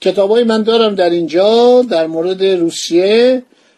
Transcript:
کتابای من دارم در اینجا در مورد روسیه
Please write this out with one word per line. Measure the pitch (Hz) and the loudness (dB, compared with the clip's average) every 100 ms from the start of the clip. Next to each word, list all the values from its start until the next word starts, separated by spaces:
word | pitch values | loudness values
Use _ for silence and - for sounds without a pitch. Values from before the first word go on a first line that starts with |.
کتابای | 190 185 196 233 | -4 0 0 0
من | 226 220 | 0 0
دارم | 214 226 220 | 0 0 0
در | 190 175 | 0 -2
اینجا | 170 165 170 202 233 240 247 247 | -2 -2 0 2 2 4 2 2
در | 165 160 | -2 -2
مورد | 160 180 185 | -4 -4 -2
روسیه | 190 185 165 - - 170 196 226 247 254 - _ _ | -2 0 -2 -4 -4 0 2 2 2 0 -4 _ _